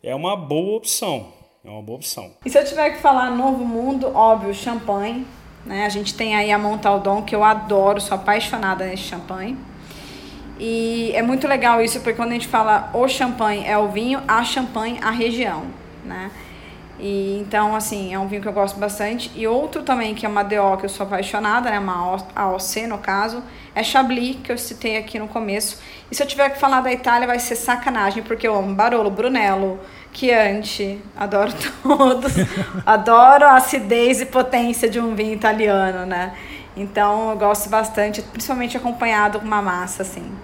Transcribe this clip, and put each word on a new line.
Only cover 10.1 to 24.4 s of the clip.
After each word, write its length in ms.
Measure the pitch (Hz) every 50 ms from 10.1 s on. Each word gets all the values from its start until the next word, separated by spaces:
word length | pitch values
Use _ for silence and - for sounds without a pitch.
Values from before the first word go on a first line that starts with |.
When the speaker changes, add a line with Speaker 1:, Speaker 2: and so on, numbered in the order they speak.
| - - - - - - - - - -
Speaker 2:
E 520 | 214 226 226 226 226 226 233 233 226 226 -
é 80 | 220
muito 260 | 233 240 262 262 277 285
legal 340 | 277 254 247 240 240 233
isso, 160 | 226 226 - 254
porque 140 | - 240 226
quando 160 | 240 233 233
a 40 | 240
gente 140 | 240 240 -
fala 420 | - 226 220 220 214 208 - - -
o 140 | 233 247 262
champanhe 560 | 262 - 254 247 233 - 226 214 208 202 -
é 100 | - 208
o 120 | 208 208 202
vinho, 340 | 190 208 226 247 262 - - -
a 160 | 214 226 240
champanhe 540 | 233 - 262 254 - - 233 214 233 240 -
a 100 | - 220
região, 540 | 226 240 226 240 226 240 247 196 170 156 - - - - - - - - -
né? 260 | - 92 90 - - - - - - - - - - - - - - - -
E, 380 | - 202 202 196 196 196 196 202
então, 360 | 208 202 214 208 208 214 214
assim, 360 | 220 214 - 220 202 190 185
é 60 | 185 196
um 80 | 196
vinho 160 | 196 208 202
que 60 | 196 208
eu 40 |
gosto 260 | 196 208 196 196 202 202
bastante. 520 | 208 208 202 - 208 208 233 240 - - -
E 100 | - 226
outro 360 | 220 233 254 302 302 - 311
também, 320 | 269 285 262 240 226 214 214
que 120 | 214 -
é 20 | 208
uma 140 | 208 208
D 160 | 202 196 214 208
O, 180 | 196 196 190
que 80 | 190 -
eu 40 | 196
sou 180 | 196 - 202
apaixonada, 640 | 196 202 185 196 196 - 214 214 208 214 247 247 247
né? 80 | 214 202
Uma 380 | 196 190 180 175 175 180 185 196 190 - -
A 160 | - 202 190
O 80 | 185 190
C, 280 | 190 - - 220 226
no 120 | 233 214 -
caso, 440 | - - 190 196 208 226 226 247 262 - - - - - -
é 100 | 208 220
Chablis, 520 | - - 262 262 233 254 240 240 254 262 254